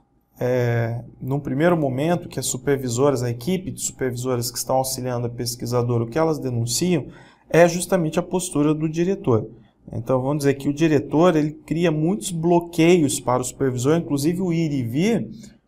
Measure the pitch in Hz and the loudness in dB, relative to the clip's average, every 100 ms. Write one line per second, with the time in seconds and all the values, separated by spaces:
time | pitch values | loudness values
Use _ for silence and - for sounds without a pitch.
0 | _ _ _ _ 127 127 120 120 117 117 | _ _ _ _ -2 0 2 0 0 -4
1 | - - 127 139 143 127 165 175 143 123 | -10 -12 -4 -4 -2 2 4 4 2 0
2 | 156 175 - - 127 - - 139 127 117 | 0 0 -2 -6 -4 -4 0 0 0 2
3 | 143 131 123 117 - 185 185 117 - - | 2 2 -2 -4 -2 -4 -4 -8 -8 -4
4 | 131 120 127 123 120 - - 131 131 - | -4 -4 -2 -2 -4 -6 -2 -2 -2 -4
5 | 127 120 120 120 120 - 120 123 120 120 | -4 -4 -6 -6 -8 -6 -2 0 0 0
6 | 117 160 160 151 131 120 117 - 175 170 | 0 0 0 0 -2 -2 -2 -2 0 0
7 | - - - _ _ 156 170 170 180 190 | -2 -12 -20 _ _ 6 6 4 -2 0
8 | 160 156 175 185 180 143 147 156 160 160 | 0 -2 -2 -4 -2 0 0 0 -2 -2
9 | 175 196 170 113 110 - - _ - - | -2 -2 2 0 0 -10 -20 _ -14 -10
10 | 113 131 127 151 139 139 143 143 160 147 | -2 0 0 0 2 0 -2 0 2 2
11 | - 143 175 160 151 151 - 156 170 156 | 2 4 4 4 0 -4 -6 0 0 2
12 | 156 208 - 170 165 170 170 - 160 180 | 0 -2 -4 -2 2 2 2 2 6 6
13 | 143 - - 123 123 - 135 120 127 165 | 4 0 0 -2 -2 -2 -2 0 2 2
14 | 147 143 143 175 185 165 160 143 117 123 | 0 -2 0 0 -2 0 0 -2 -2 0
15 | 196 220 - - - - | 2 0 -2 -10 -20 -20